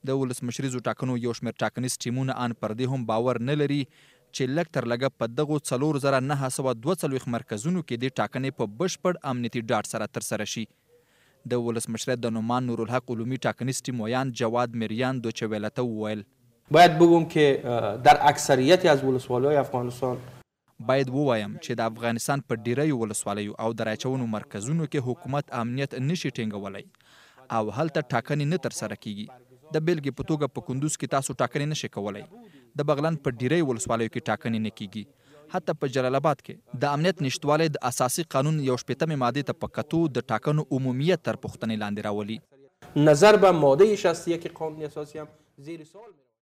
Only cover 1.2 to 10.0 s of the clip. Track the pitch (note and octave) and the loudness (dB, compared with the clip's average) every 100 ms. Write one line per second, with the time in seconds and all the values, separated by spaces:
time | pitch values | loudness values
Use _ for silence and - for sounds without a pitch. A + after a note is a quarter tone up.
1.2 | A#2+ A2+ A#2+ - B2+ - B2 - B2 B2 | -2 -4 -6 -2 -4 -2 -6 -6 -4 -4
2.2 | C3 C3 A#2+ A2+ G#2+ G#2+ B2+ C3+ A2+ A2 | -4 -2 -4 -4 -6 -2 -2 -2 -2 0
3.2 | B2 A#2 A#2+ D3 C#3+ C#3+ C3+ _ _ _ | 2 0 -2 0 0 -2 -4 _ _ _
4.2 | _ - B2+ D3 F3 C#3 A#2 A#2+ C3 _ | _ -6 -2 -2 -2 -4 -2 -2 -2 _
5.2 | A#2 A#2+ D3 D3+ - B2+ D3+ D3 C#3 C3+ | -6 -2 -2 -2 -2 -2 0 2 2 2
6.2 | C3 C#3+ C3 C3 C3 A#2 C3 F3+ D#3 C3 | 0 -2 -2 -2 -2 -2 -2 -2 -2 -4
7.2 | - A#2+ - G#2+ B2+ F#3 D#3+ A#2 C3 - | -4 -6 -6 -6 -2 -4 -4 -4 -4 -2
8.2 | G#2+ B2+ C3+ C#3 A2 G#2+ F3+ - F#3 F3 | -4 -2 -6 -4 -6 -2 -4 0 -2 -2
9.2 | C#3+ B2 A#2+ B2 A2+ A2+ G#2 A2 | -4 -4 -4 -6 -2 -2 -2 -6